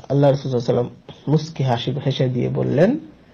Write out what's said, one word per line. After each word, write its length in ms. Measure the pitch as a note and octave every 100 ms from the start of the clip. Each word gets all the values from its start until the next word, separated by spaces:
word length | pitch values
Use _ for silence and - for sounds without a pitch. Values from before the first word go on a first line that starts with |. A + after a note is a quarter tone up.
| -
আল্লাহ 200 | C#3+ C#3+
রাসূল 220 | C#3+ C3+
সাল্লাল্লাহু 280 | A#2+ A#2+ B2
আলাইহি 20 |
ওয়াসাল্লাম 60 | A#2+ - - - -
মুস্কি 360 | D#3 - -
হাসি 280 | C3 A#2+ - C3+ C3+
হেসে 220 | C3 B2+
দিয়ে 220 | B2+ C3
বললেন, 500 | C3+ B2+ B2 G3 D#4 - - _